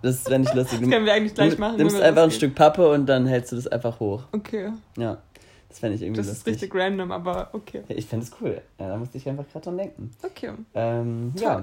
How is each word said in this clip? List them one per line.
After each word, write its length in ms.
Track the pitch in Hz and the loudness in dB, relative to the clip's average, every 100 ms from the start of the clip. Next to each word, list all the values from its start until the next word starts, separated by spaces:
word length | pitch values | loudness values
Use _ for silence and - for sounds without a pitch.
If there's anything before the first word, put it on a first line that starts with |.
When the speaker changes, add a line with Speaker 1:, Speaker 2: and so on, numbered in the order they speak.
Speaker 1:
Das 180 | 127 127 | 0 -2
fänd 260 | - 131 131 | 0 2 2
ich 60 | 123 | 0
lustig. 240 | 127 117 | 0 0
Speaker 2:
Das 80 | 123 | 2
können 160 | 226 214 | 2 4
wir 80 | |
eigentlich 220 | 208 214 - | 2 0 2
gleich 180 | 185 | 2
Speaker 1:
Du 60 | 160 | 4
Speaker 2:
machen, 160 | 208 233 | -2 2
Speaker 1:
nimmst 160 | 156 | 2
Speaker 2:
wenn 80 | 202 | 6
wir 60 | 156 | 6
Speaker 1:
einfach 160 | 156 | 8
ein 60 | 160 | 6
Speaker 2:
losgehen. 200 | 156 147 | 4 -2
Speaker 1:
Stück 60 | 131 | 6
Pappe 340 | 151 151 170 | 6 8 6
und 160 | 147 135 | 6 4
dann 220 | 131 127 | 4 4
hältst 240 | 127 120 | 2 -2
du 40 | 120 | -8
das 120 | 123 | -4
einfach 320 | 117 120 113 | -4 -4 -4
hoch. 240 | 107 101 131 | -4 -4 -6
Speaker 2:
Okay. 400 | 214 208 220 196 220 - - | -8 -6 -8 -8 -12 -14 -8
Speaker 1:
Ja, 220 | - - - _ - - _ | -6 -6 -14 _ -20 -20 _
das 80 | - | -8
fänd 160 | 117 | -6
ich 80 | 104 | -4
irgendwie 200 | 87 110 | -4 -4
Speaker 2:
Das 40 | 101 | -6
ist 120 | 104 - | -6 -6
Speaker 1:
lustig. 60 | 110 | -6
Speaker 2:
richtig 180 | 196 | -4
random, 380 | 185 185 196 180 | -2 -2 -2 -6
aber 380 | 185 180 180 185 | -6 -6 -6 -8
okay. 300 | 214 - - - | -12 -12 -16 -10
Speaker 1:
Ja, 80 | - | -10
ich 120 | - | -6
fänd 160 | 113 | -8
es 80 | 117 - | -8 -8
cool. 180 | 202 104 - _ | -8 -8 -12 _
Ja, 80 | 95 | -10
da 80 | 101 | -8
musste 220 | 120 135 | -10 -10
ich 100 | 135 | -10
einfach 140 | 139 143 | -10 -10
grad 100 | - 175 | -14 -10
dran 100 | 180 | -8
denken. 320 | 196 - 113 - | -10 -12 -16 -12
Speaker 2:
Okay. 300 | 370 - - 214 220 | -14 -12 -14 -14 -10
Speaker 1:
Ähm, 600 | 110 113 117 120 117 120 160 | -4 -2 -2 -4 -6 -6 -4
Speaker 2:
Toll, 80 | 220 | -2
Speaker 1:
ja. 160 | 107 | -2